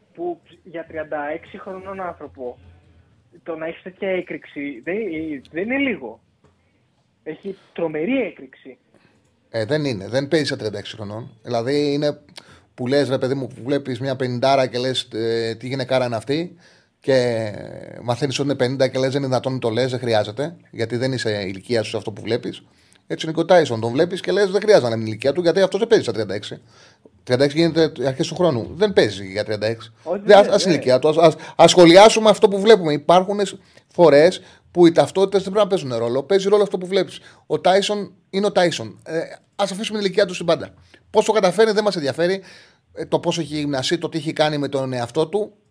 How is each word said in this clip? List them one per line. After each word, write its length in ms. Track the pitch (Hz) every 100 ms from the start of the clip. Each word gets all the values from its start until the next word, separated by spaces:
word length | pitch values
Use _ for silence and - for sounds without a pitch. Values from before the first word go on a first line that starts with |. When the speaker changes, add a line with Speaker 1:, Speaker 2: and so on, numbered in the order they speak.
| _
Speaker 1:
που 260 | - 175 165 _ 170
για 220 | 190 165 160
τριάντα 420 | 156 151 151 147
έξι 240 | 160 - 196
χρονών 420 | 196 190 190 190
άνθρωπο, 560 | 180 170 147 - 123 123 - - _ _ _ _ _ 175
το 120 | - 160
να 100 | 160
έχεις 140 | 170
τέτοια 280 | 190 180 196
έκρηξη 720 | 185 175 156 - 151 143 123
δεν, 120 | 156 202 214 156 160 143 -
δεν 120 | 156
είναι 140 | 214 269
λίγο. 420 | 277 175 120 113 _ _ _ _ _ _ _ _ _ _
Έχει 320 | 160 156 196 190 _
τρομερή 480 | - 165 156 175 269
έκρηξη. 560 | 196 - 135 - 135 123 _ _ _ _ _ _ _
Speaker 2:
Ε, 160 | 113 107
δεν 200 | 151 143
είναι. 220 | 107 101
Δεν 200 | 123 143
παίζει 180 | 165 135
στα 100 | 131
τριάντα 220 | 110 101
έξι 180 | - 110
χρονών. 360 | 101 107 127 -
Δηλαδή 500 | 113 120 117 147 147
είναι 260 | 143 147 147 _ - - - _
που 140 | - 123
λες, 220 | 143 127
ρε 80 | 131
παιδί 160 | 127
μου, 140 | 139 120
που 140 | -
βλέπεις 360 | 117 143 139 120
μια 160 | 135 127
πενηντάρα 520 | 127 123 135 139 131
και 100 | 123
λες, 300 | 127 127 -
ε, 420 | 107 113 117 113 110
«Τι 80 | 123
γυναικάρα 380 | 135 123 131 123
είναι 100 | 113
αυτή;» 400 | - 147 175 - _ _ _ _
και 520 | - 135 123 113 110 98 - - - -
μαθαίνεις 360 | 117 117 143 127
ότι 80 | 143
είναι 80 | 139
πενήντα 300 | 123 135 131
και 100 | 131
λες, 100 | 131
«Δεν 80 | 139
είναι 100 | 135
δυνατόν 260 | 127 135
να 60 | 131
το 100 | 117
λες, 220 | 110 131
δεν 80 | 123
χρειάζεται», 560 | 123 107 104 110 151 175 _
γιατί 260 | 107 113 120
δεν 140 | 131
είσαι 300 | 127 113 104 98
ηλικία 360 | 95 - 117
σου 140 | 107 110
αυτό 140 | 113
που 100 | 104
βλέπεις. 400 | 101 123 - - - _ _ _ _
Έτσι 180 | 160 160
είναι 100 | 160
και 60 |
ο 40 | 165
Τάισον. 340 | 180 135 113
Τον 100 | 117
βλέπεις 300 | 131 175 196
και 100 | -
λες, 200 | 190 202
«Δεν 100 | 196
χρειάζεται 260 | 214 190 120
να 60 | 113
είναι 80 |
η 40 | 110
ηλικία 260 | 110 131
του, 80 | 156
γιατί 200 | 170 170
αυτός 180 | 185 196
δεν 80 | 233
παίζει 160 | -
στα 100 | 120
τριάντα 200 | 110 104
έξι». 280 | 101 - - - _ - _ _ _
Τριάντα 200 | - 123
έξι 140 | 143 147
γίνεται 500 | 165 156 156 151 135
αρχές 200 | 131 160
του 80 | 160
χρόνου. 360 | 175 123 95 147
Δεν 180 | 208
παίζει 320 | 196 123 95 95
για 180 | 95
τριάντα 240 | 104 104 107
έξι. 260 | 113 - _
Speaker 1:
Όχι, 180 | 156 196 208
Speaker 2:
Δεν, 120 | 202
ας, 80 | -
Speaker 1:
δεν, 80 |
Speaker 2:
ας 120 | 196 190
Speaker 1:
ναι. 60 |
Speaker 2:
ηλικία 280 | 147 127 127
του. 80 | 147
Ας, 80 | 156
ας, 180 | 165 151 - -
ας 160 | 165
σχολιάσουμε 580 | 170 170 175 220 220 220
αυτό 180 | 202 214
που 120 | 196
βλέπουμε. 340 | 214 208 160
Υπάρχουν 460 | 147 147 175 190 202 196 - _ _ _
φορές 540 | - 170 139 170 185 - - _
που 140 | 175 170
οι 40 |
ταυτότητες 520 | 160 143 190 190 196
δεν 80 | 190
πρέπει 140 | 202 202
να 60 | 190
παίζουν 220 | 139 117
ρόλο. 260 | 117 127
Παίζει 260 | 143 196 190
ρόλο 140 | 208
αυτό 140 | 202 190
που 80 | 180
βλέπεις. 320 | 190 180 - - - _
Ο 120 | 156
Τάισον 540 | 180 196 196 208 196 - _
είναι 160 | 190 202
ο 60 |
Τάισον. 480 | 202 175 - 110 - -
Ε, 140 | 160 - - _ -
ας 160 | 196
αφήσουμε 260 | 190 220 214
την 100 | 196
ηλικία 180 | 185 202
του 80 |
στην 120 | 180 170
πάντα. 280 | 151 95 - _ - _
Πώς 160 | 208 208
το 60 |
καταφέρνει 400 | 214 190 175 220
δεν 120 | 208
μας 120 | 208 180
ενδιαφέρει. 460 | 139 127 175 190 185 - - _ _
Ε, 120 | - 156
το 140 | 156
πώς 180 | 170 170
έχει 160 | 143 151
γυμναστεί, 420 | 147 135 127 175
το 120 | 165
τι 80 | 165
έχει 160 | 147
κάνει 240 | 151 151 151
με 100 | 139
τον 260 | 135 131
εαυτό 340 | 127 117 160 160
του 260 | 202 214 - _